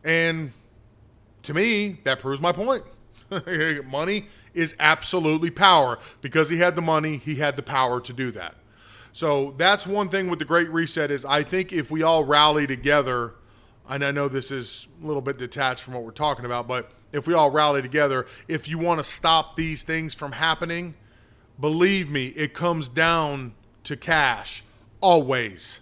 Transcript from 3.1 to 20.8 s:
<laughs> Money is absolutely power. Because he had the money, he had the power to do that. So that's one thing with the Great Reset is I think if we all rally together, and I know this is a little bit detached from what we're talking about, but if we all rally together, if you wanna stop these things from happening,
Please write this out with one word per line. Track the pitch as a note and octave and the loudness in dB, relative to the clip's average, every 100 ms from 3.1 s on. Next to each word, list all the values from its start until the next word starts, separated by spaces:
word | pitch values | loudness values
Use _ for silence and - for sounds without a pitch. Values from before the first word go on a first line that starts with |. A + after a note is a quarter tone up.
| - _ | -20 _
<laughs> | F#3+ - E3+ D#3+ D3 C3 | -8 -4 -2 0 -2 -6
Money | C#3 E3+ G#3 G#3 - - E3+ | -4 -2 -4 -6 -20 -10 -4
is | D#3+ - | -4 2
absolutely | D3+ D#3 - F#3 D#3 D#3 E3+ | 4 4 0 0 0 0 -2
power. | - G3 E3+ C3 A#2 - - | 4 6 8 6 -2 -10 -14
Because | C#3 D#3+ D#3 | -2 0 2
he | E3 | 2
had | F3 E3+ | 2 2
the | |
money, | E3 D#3 D#3 D3 | 0 0 0 -6
he | D3+ C#3 | -6 -2
had | D3 C3+ | -2 -2
the | |
power | - C#3+ B2+ B2 | -4 0 0 0
to | B2 | -6
do | B2 C3 | -6 -6
that. | A2 E2+ - _ _ - - - | -6 -14 -16 _ _ -20 -20 -20
So | - D#3+ C#3+ C#3 C3+ | -4 0 0 -2 2
that's | F3 G3+ F3+ | 2 2 0
one | G#3 G3 | -2 0
thing | G3 F#3 | -2 -2
with | E3 | -4
the | D3+ | 0
Great | E3+ E3 | 0 2
Reset | E3 E3 E3 D3 | -2 -2 -2 -2
is | C#3+ | -4
I | C3+ D3 | 0 0
think | D3+ F#3 F#3 | 0 -4 -2
if | F3 C3+ | -4 -4
we | D#3 | 0
all | D#3+ E3 | 2 2
rally | C#3 D3 D3+ D3+ C#3+ | 4 6 6 4 0
together, | C3 C3+ D3 C3 B2 A#2+ - - - _ _ - | -2 2 2 2 -2 -4 -10 -20 -20 _ _ -10
and | C#3 | -4
I | C#3 | -2
know | C#3+ C#3 | -2 -2
this | C3+ - | -4 -6
is | C3+ A#2 - - - | -8 -10 -14 -16 -14
a | D#3 | -8
little | C#3+ | -6
bit | C3 B2 | -6 -8
detached | B2 C#3+ C3 B2 | -10 -4 -4 -4
from | - | -10
what | B2+ | -10
we're | A2+ | -12
talking | A2+ D3+ B2+ A#2+ | -4 -2 -2 -4
about, | A#2+ A#2+ | -6 -4
but | B2+ - - _ | -6 -6 -20 _
if | D3 D#3 | -6 0
we | |
all | E3+ D3 | 4 4
rally | D3 D3+ C#3 | 4 4 2
together, | B2+ D3 C#3+ C3 A#2+ - - | 0 0 2 0 -4 -14 -8
if | D#3+ D3 | -8 -6
you | D#3+ | -4
wanna | E3+ D#3+ | -2 -2
stop | C#3+ - E3 D#3+ D#3 - | -2 -2 2 2 2 -6
these | E3 D3+ | -6 -6
things | - D#3+ D#3+ | -4 -6 -6
from | - C#3+ | -10 -10
happening, | C3 D#3+ D#3 E3+ E3+ | -2 -2 0 -4 -6